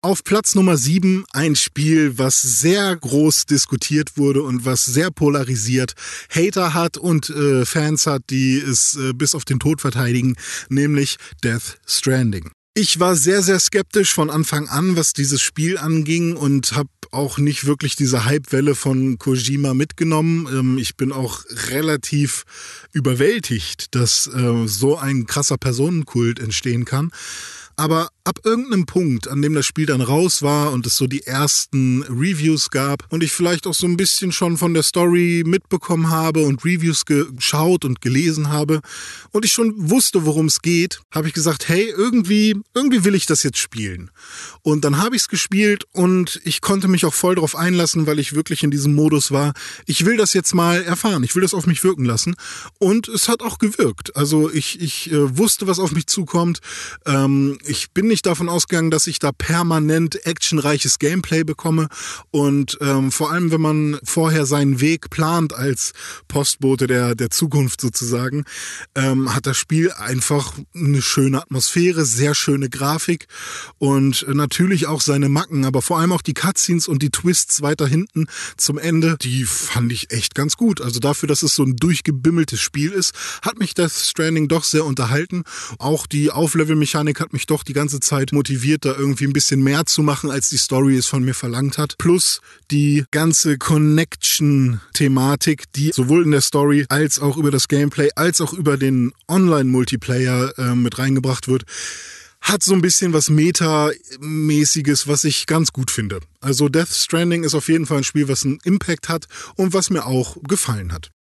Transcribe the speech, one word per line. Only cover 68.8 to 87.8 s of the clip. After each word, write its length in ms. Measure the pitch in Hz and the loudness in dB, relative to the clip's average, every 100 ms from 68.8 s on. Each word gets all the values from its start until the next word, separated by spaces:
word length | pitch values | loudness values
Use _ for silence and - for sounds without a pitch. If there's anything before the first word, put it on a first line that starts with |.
| - | -8
ähm, 400 | 139 135 131 131 | -2 0 0 0
hat 120 | 135 135 | -2 -2
das 100 | 131 | -4
Spiel 340 | - 160 165 | 0 0 0
einfach 600 | - 107 131 - 143 131 - - | -2 -6 -4 0 0 -2 -10 -14
eine 280 | 170 147 143 | -2 0 2
schöne 400 | - - 135 135 | 2 2 2 0
Atmosphäre, 640 | - 131 - 170 180 165 | -2 -4 -2 2 2 2
sehr 320 | 139 113 147 147 | -2 0 0 0
schöne 340 | - 139 135 | 0 0 -2
Grafik 560 | 131 139 156 - 170 - - - - - - | -4 -2 -2 -2 -4 -6 -16 -14 -14 -16 -2
und 460 | 139 139 135 127 - | 0 4 2 0 -2
natürlich 580 | 143 143 - 185 185 147 | -2 -2 0 0 2 0
auch 140 | 151 | -2
seine 280 | - 139 143 | 0 2 2
Macken, 360 | 143 190 147 | 0 0 -2
aber 180 | 131 131 | 0 0
vor 160 | - 170 | 0 0
allem 140 | 175 | 2
auch 100 | 175 | 0
die 120 | - | -2
Cutscenes 520 | 139 180 - - 170 - | -2 -2 0 0 0 0
und 160 | 139 | 0
die 80 | 143 | 0
Twists 520 | - 170 175 - - | 0 0 0 0 -2
weiter 260 | 147 151 143 | 0 0 2
hinten 400 | 151 202 - 160 - - - | 0 0 -4 -4 -6 -14 -4
zum 220 | - 143 | -2 -2
Ende, 380 | 160 165 160 156 | 0 2 2 0
die 240 | 127 127 | -2 -2
fand 480 | 123 - - 123 117 | -2 -4 -2 -2 0
ich 200 | 120 - | -2 -6
echt 240 | 120 - - | -4 -4 -2
ganz 200 | 147 - | -4 0
gut. 240 | 233 180 | 0 0
Also 200 | 120 117 | -4 -2
dafür, 260 | 135 147 147 | -2 0 0
dass 160 | 143 | 0
es 140 | 156 - | 0 2
so 80 | |
ein 100 | 135 | 0
durchgebimmeltes 840 | 123 165 160 - 139 143 170 156 113 | 2 0 2 0 0 2 2 0 -2
Spiel 320 | - 143 151 | -6 -4 -4
ist, 200 | 196 180 - - - | -2 -4 -4 -12 -8
hat 160 | - 233 | -8 -4
mich 160 | 185 | -4
Death 160 | - 170 | 0 -2
Stranding 560 | - - - 160 160 147 | -2 -4 -2 0 0 2
doch 160 | 165 | 0
sehr 220 | - 151 | 2 0
unterhalten. 580 | 156 131 117 139 175 180 - - - 110 | 0 -2 0 0 -2 -8 -8 -12 -14 -6
Auch 280 | 135 156 - | -2 -2 -2
die 240 | 147 147 | 0 0
Auflevel-Mechanik 880 | - 160 165 156 156 147 151 151 143 | 0 0 2 2 2 2 0 -2 -2
hat 140 | 165 | -4
mich 140 | 135 - | -6 -2
doch 100 | 151 | -4
die 80 | - | -2
ganze 240 | 139 | -4